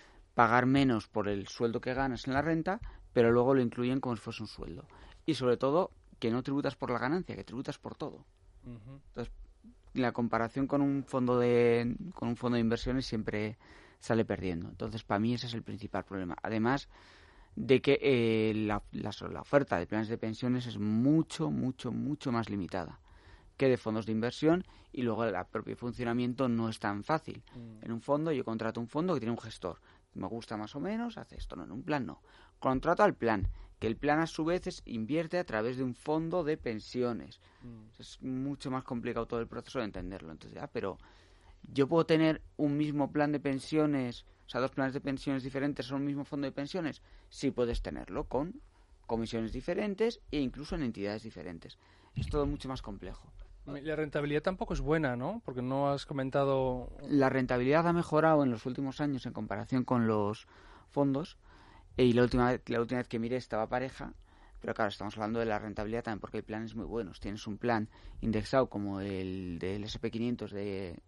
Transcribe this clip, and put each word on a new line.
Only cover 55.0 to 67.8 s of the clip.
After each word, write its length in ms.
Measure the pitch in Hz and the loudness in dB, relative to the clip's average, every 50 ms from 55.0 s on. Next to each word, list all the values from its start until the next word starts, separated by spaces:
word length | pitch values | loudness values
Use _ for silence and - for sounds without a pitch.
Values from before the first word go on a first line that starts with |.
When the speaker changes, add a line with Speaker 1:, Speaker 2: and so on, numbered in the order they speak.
| 156 131 123 | 4 2 0
Speaker 2:
¿no? 260 | 120 127 160 208 233 - | 0 -2 -4 -6 -6 -8
Porque 180 | - 135 127 123 | -8 -6 -4 -2
no 280 | 127 135 139 139 143 | 0 0 2 2 2
has 140 | 143 139 - | 2 0 -2
comentado 840 | - 151 139 131 131 127 143 139 139 135 135 131 131 127 127 123 - - - - - | -4 -4 -4 -2 0 2 2 4 4 4 2 2 2 0 -2 -6 -8 -12 -12 -4 2
Speaker 1:
La 200 | 147 143 131 131 | 4 6 6 6
rentabilidad 580 | 127 131 127 120 127 123 123 131 143 160 165 | 6 4 2 2 2 2 4 4 4 6 6
ha 60 | 175 170 | 6 4
mejorado 500 | 175 165 - 156 151 156 160 160 151 143 | 2 2 4 4 6 6 8 6 6 6
en 80 | 131 | 4
los 160 | 120 107 - | 2 0 -4
últimos 340 | 135 123 127 139 135 131 - | -6 -4 -4 -4 -4 -4 -4
años 260 | 151 147 139 127 - | -4 -2 -2 -4 -4
en 60 | 123 - | -6 -6
comparación 520 | - 107 107 98 104 110 - - 127 123 | -6 -6 -4 -4 -6 -4 0 0 0 2
con 240 | - 131 120 113 110 | 4 4 4 6 4
los 400 | 110 107 104 101 110 - - - - - - - - - - - | 4 4 4 2 0 -2 -8 -16 -20 -20 -20 -20 -20 -20 -20 -6
fondos. 480 | - 143 143 143 135 135 165 - - - _ - - - - - - - - - - | 0 2 2 2 2 0 -4 -6 -12 -20 _ -20 -20 -20 -20 -20 -20 -20 -20 -8 2
Eh, 100 | - 127 | 4 6
y 60 | 123 113 | 6 8
la 80 | 120 123 | 8 6
última 280 | 120 - 127 123 123 | 6 6 4 4 4
vez, 120 | 127 107 - - | 2 0 -2 -2
la 120 | 120 113 | 0 0
última 180 | 117 113 131 123 | 0 0 -2 -4
vez 80 | 120 | -4
que 140 | - - 117 | -4 -4 -4
miré 160 | 113 117 123 | -2 -2 -2
estaba 320 | 127 117 - - 107 110 110 | -4 -4 -4 -2 -2 -2 0
pareja, 460 | 127 123 127 135 - - - - - - - - - - - - - - | -2 -4 -4 -4 -8 -10 -12 -14 -14 -16 -20 -20 -20 -20 -20 -20 -18 -10
pero 140 | - - 113 | -6 -6 -2
claro, 140 | - 110 101 | 0 0 0
estamos 280 | 98 - 98 104 104 | 0 -4 -8 -8 -6
hablando 220 | 107 107 104 113 117 | -4 -4 -2 0 0
de 80 | 117 | 0
la 120 | 113 107 104 | 0 0 -2
rentabilidad 440 | 107 107 98 - 107 104 110 117 - | -2 -4 -4 -4 -4 -4 -4 -4 -4
también 180 | 117 110 95 | -4 -6 -6
porque 180 | - - - 110 | -8 -8 -8 -8
el 60 | 101 | -6
plan 200 | - 107 107 113 | -6 -8 -8 -8
es 100 | 113 110 | -8 -8
muy 120 | 113 95 | -8 -8
bueno. 260 | 76 101 117 113 85 - - | -4 -4 -4 -4 -6 -8 -10
Tienes 260 | - 104 101 107 - | -8 -8 -8 -8 -8
un 120 | 113 104 98 | -8 -8 -4
plan 300 | - 120 117 110 | 0 2 2 2